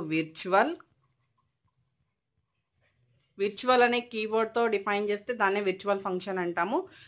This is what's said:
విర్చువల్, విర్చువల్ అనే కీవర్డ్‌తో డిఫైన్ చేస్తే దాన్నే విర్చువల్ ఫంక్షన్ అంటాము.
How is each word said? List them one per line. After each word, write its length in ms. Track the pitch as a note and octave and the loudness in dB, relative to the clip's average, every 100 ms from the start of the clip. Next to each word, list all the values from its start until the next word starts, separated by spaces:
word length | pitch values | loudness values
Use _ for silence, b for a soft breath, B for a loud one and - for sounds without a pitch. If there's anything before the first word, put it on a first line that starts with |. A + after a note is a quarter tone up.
| D#3+ | -2
విర్చువల్, 680 | D#3+ D#3+ - F#3 F#3+ C4 F4+ _ _ _ _ _ _ _ _ _ _ _ _ _ _ _ _ _ _ _ _ _ _ _ _ _ - | -2 -2 -6 0 2 2 -2 _ _ _ _ _ _ _ _ _ _ _ _ _ _ _ _ _ _ _ _ _ _ _ _ _ -4
విర్చువల్ 460 | G3+ G3 B3 B3+ | -4 -2 2 6
అనే 160 | A#3+ A#3+ | 6 2
కీవర్డ్‌తో 580 | A#3+ A3 G#3+ A3 A3 A#3+ A#3 | -4 -6 -2 0 0 0 0
డిఫైన్ 380 | G3+ G3+ G3+ G#3 | 0 0 -2 -2
చేస్తే 260 | G3+ G3+ | -4 -4
దాన్నే 260 | A#3+ G3+ G3+ | 0 2 2
విర్చువల్ 400 | G#3 F#3+ G3+ G3 | 0 -2 -2 -2
ఫంక్షన్ 380 | G3 F#3 F#3+ F#3+ | -2 -6 -6 -4
అంటాము. 380 | F3 E3+ F3 C#4+ F4 B | -4 -2 0 -2 -4 B